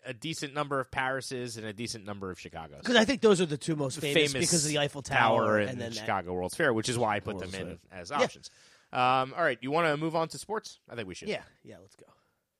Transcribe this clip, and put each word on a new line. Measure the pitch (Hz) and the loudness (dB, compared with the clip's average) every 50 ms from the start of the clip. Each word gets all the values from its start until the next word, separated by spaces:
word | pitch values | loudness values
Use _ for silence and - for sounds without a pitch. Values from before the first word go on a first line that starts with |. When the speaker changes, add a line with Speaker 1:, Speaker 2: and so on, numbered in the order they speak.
| - | -10
Speaker 1:
a | 127 127 | -10 -10
decent | 107 - 160 156 - 156 139 135 | -6 -6 -6 -4 -4 -6 -4 -4
number | 147 147 139 139 135 | -4 -2 0 -2 -2
of | 127 - | -2 -2
Parises | - 139 131 131 135 131 123 - 139 123 123 123 110 | -2 -2 -2 -2 -2 -4 -4 -6 -6 -6 -6 -6 -8
and | 113 110 | -8 -8
a | 110 | -8
decent | 101 101 120 110 120 113 95 | -6 -6 -6 -6 -8 -8 -8
number | 104 104 101 98 92 | -10 -8 -8 -8 -8
of | 87 - | -8 -10
Chicagos. | - 85 - 82 80 76 71 - - | -12 -12 -12 -12 -12 -12 -14 -8 -2
Speaker 2:
'Cause | 233 247 | 4 4
I | 226 220 | 6 6
think | 220 269 190 | 4 4 6
those | - 220 202 160 | 6 6 6 6
are | 185 | 4
the | 151 151 - | 0 -2 -4
two | - 165 160 | -2 -2 -2
most | 151 143 131 120 - | 0 -2 -2 -4 -4
famous | 165 143 143 165 151 143 | -4 2 4 4 4 4
Speaker 1:
Famous | 139 127 170 - | 2 2 2 4
Speaker 2:
because | 175 165 143 | 4 4 2
of | 151 | 2
the | 147 147 | 2 0
Eiffel | 143 139 - 143 | 0 0 -2 -6
Speaker 1:
Tower | 127 - 139 127 120 117 113 113 | -6 0 4 4 6 6 6 6
Speaker 2:
Tower | 110 107 107 104 | 4 4 4 4
Speaker 1:
and | 104 101 | 2 2
Speaker 2:
and | 127 123 | -2 -4
then | 120 117 | -6 -6
that | 113 110 | -6 -6
Speaker 1:
Chicago | 107 113 107 95 87 87 92 | -2 -2 -2 -2 -2 -2 -4
World's | 90 90 90 - | -2 -2 -2 0
Fair, | - 165 139 | 2 2 2
which | 117 110 107 127 | 2 2 0 0
is | 120 | 0
why | 120 120 107 104 | 2 2 2 2
I | 104 | 0
put | - - 101 95 | -2 -4 -6 -6
them | 90 92 | -8 -8
Speaker 2:
World's | 95 | -8
Speaker 1:
in | 95 87 85 85 87 - _ | -8 -8 -8 -10 -14 -16 _
Speaker 2:
Fair. | - 92 | -16 -16
Speaker 1:
as | 87 92 | -10 -6
Speaker 2:
Yeah. | 139 143 | 0 0
Speaker 1:
options. | 247 - - - - - - - - - - _ _ _ | 0 0 -2 -8 -20 -20 -20 -20 -20 -20 -20 _ _ _
Um, | - 127 127 127 131 131 131 131 - | 0 2 4 4 4 4 2 0 -2
all | - | 0
right, | 170 151 127 - | 0 0 0 -2
you | 123 135 | -4 -2
wanna | 143 165 170 160 147 | 0 2 2 2 2
move | 147 156 165 156 | 0 -2 -2 0
on | 170 160 160 | -2 -2 -2
to | - 143 | -4 -10
sports? | - - 208 220 - - - - _ - | -10 -6 -6 -6 -6 -8 -14 -20 _ -12
I | - | -10
think | 117 110 92 | -8 -8 -8
we | 92 | -10
should. | - - 208 | -8 -6 -6
Speaker 2:
Yeah, | 185 - - - _ _ _ | -6 -6 -8 -14 _ _ _
yeah, | 120 107 85 | -20 -20 -20
let's | 92 98 _ | -20 -20 _
go. | _ - _ _ _ _ _ _ _ _ _ _ _ | _ -20 _ _ _ _ _ _ _ _ _ _ _